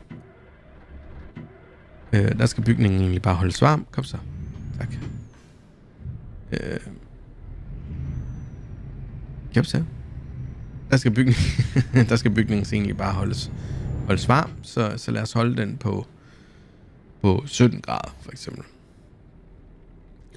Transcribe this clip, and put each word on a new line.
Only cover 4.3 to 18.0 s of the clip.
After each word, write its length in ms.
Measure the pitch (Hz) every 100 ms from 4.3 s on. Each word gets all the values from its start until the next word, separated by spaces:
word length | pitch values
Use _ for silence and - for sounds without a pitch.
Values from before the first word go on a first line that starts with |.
| - - - - -
Tak. 100 | - - - - - - - - - - - - - - - - -
Øh. 280 | - - - - - - - - - - - - - - - - - - - - - - - - - - - - - -
Kom 100 | -
så. 200 | - - 160 - - - - - - - - - -
Der 60 | 131
skal 140 | 127
bygning-, 260 | 107 127 123 - - - 135
<laughs> 320 | 127 127 113
der 80 | 117
skal 140 | 123
bygningen 360 | 104 104 104 104
egentlig 240 | 110 101 98
bare 160 | 95
holdes, 400 | 95 98 98 - - - - - - -
holdes 220 | 98 -
varm, 220 | 131 165 -
så, 320 | - - 107 107
så 140 | -
lad 120 | 113
os 100 | 110
holde 240 | 117 117 123
den 200 | 104 110
på, 300 | 104 98 - - - - - - - - - - - -
på 200 | 104 95 143
sytten 340 | - 123 -
grader, 340 | - -